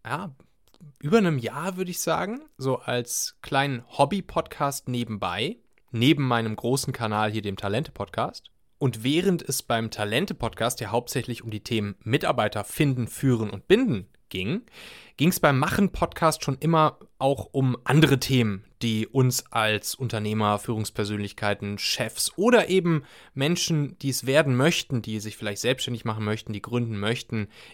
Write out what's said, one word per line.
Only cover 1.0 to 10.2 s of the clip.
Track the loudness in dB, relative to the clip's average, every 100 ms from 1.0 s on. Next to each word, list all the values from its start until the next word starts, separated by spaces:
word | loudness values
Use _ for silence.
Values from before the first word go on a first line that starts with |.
| 2 4
einem | 4 2
Jahr, | -2 -6 -6 -6
würde | -6
ich | -4
sagen, | -2 -2 -2 -8 -12 -6
so | -2 -2
als | -2 -6 -4 -6 -6 -10
kleinen | -2 0 0 -2 -4 0
Hobby-Podcast | 2 0 -4 -4 -4 -2 -4 -4 -4
nebenbei, | -4 -4 -4 -4 -2 -4 -6 _ _ _
neben | 2 4 6 4
meinem | 2 0
großen | -2 0 0 -2
Kanal | -4 -2 0 0
hier, | -2
dem | -4 -4
Talente-Podcast. | -2 -2 -4 -8 -8 -4 -6 -6 -20 _ _ -2
Und | -2 0
während | 0 2 2 0 0
es | -6
beim | -2 -2 -2
Talente-Podcast | -4 0 0